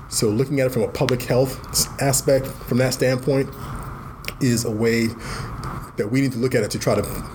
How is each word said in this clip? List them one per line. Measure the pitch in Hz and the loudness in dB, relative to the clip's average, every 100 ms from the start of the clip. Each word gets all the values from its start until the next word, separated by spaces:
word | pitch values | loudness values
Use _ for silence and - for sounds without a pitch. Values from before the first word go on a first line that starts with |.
| - | -6
So | - 113 | 0 2
looking | 110 135 139 | 2 2 2
at | 127 | 2
it | |
from | 120 | 2
a | 98 | 0
public | - 127 123 | 0 0 0
health | - 127 131 - - | 2 2 2 -2 -4
s-, | - - - | -2 -2 0
aspect, | 139 131 147 135 131 | 0 2 4 2 2
from | - - 123 | -8 -2 2
that | 127 | 2
standpoint, | - 127 127 147 135 131 - - - - - - - - - | 2 2 2 2 0 0 -6 -10 -10 -10 -12 -12 -12 -12 0
is | 127 113 | 2 2
a | 113 | 0
way | 107 117 117 113 - - - - - - - - - | 0 2 4 2 -2 -8 -8 -8 -8 -8 -8 -6 -4
that | 104 | 0
we | 131 | 2
need | 135 | 2
to | 113 | 0
look | 127 | 2
at | 127 | 2
it | - | 2
to | 113 | 0
try | 135 | 2
to | 104 - - - | 2 0 -6 -6